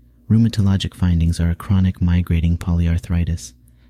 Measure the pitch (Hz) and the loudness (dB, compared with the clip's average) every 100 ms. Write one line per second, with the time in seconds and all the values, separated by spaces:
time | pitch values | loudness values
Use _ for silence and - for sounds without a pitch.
0 | _ _ - 113 113 - 98 98 - - | _ _ 0 2 2 2 0 0 -2 -2
1 | 90 82 85 85 85 85 - 95 92 - | 0 2 2 0 -2 -2 -2 0 0 0
2 | 87 87 85 85 85 85 - 85 82 85 | 0 0 0 0 0 -2 -2 0 0 -2
3 | - 85 82 82 - - _ _ | -2 -2 -2 -4 -8 -20 _ _